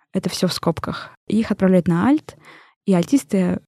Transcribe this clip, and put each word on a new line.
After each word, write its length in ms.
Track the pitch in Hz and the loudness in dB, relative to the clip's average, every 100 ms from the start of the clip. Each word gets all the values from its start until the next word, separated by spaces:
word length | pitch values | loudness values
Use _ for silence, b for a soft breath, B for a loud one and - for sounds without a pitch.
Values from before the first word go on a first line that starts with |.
| _ | _
это 160 | 190 180 | -6 -6
всё 160 | - 180 | -4 -4
в 60 | |
скобках. 580 | - - 160 - - - _ - | -2 -4 -4 -6 -10 -12 _ -4
Их 240 | 214 220 | -2 -2
отправляют 380 | 214 185 185 175 | 0 2 4 2
на 180 | 170 220 | 2 2
альт, 300 | 302 - - b b b b | 0 -2 -20 b b b b
и 100 | - | 0
альтисты 640 | 180 175 277 - 196 180 185 | 0 2 0 0 -2 0 -2